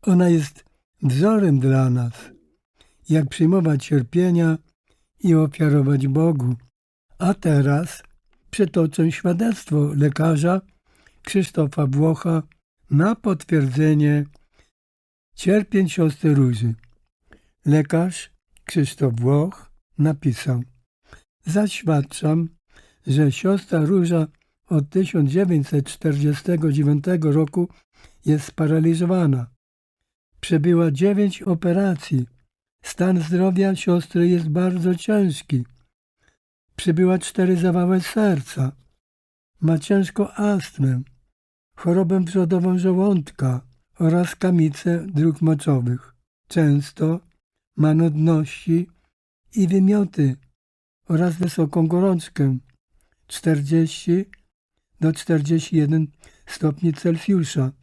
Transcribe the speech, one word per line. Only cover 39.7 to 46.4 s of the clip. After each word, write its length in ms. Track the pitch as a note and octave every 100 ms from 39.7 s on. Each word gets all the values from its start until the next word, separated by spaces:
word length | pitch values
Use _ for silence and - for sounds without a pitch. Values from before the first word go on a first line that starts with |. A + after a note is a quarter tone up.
| D#3+
ciężką 520 | - G3 F#3 - G3+
astmę, 680 | - G#3 G3+ - - C3+ B2+ C3+ _ _ _ _ _ _ -
chorobę 440 | C#4 F3 F#3 F#3+
wrzodową 600 | E3+ F#3+ F3 F#3 F3+ F#3
żołądka 840 | F#3 F#3 G3+ F#3+ D3 - C3+ B2+ - _ _ _
oraz 360 | D#3+ E3+ F3 -
kamicę 680 | F#3 F3 D#3 C#3 - E3+ E3
dróg 340 | D#3+ D#3+ D3
moczowych. 760 | D#3+ D#3 D3+ C#3 B2 B2 - _ _ _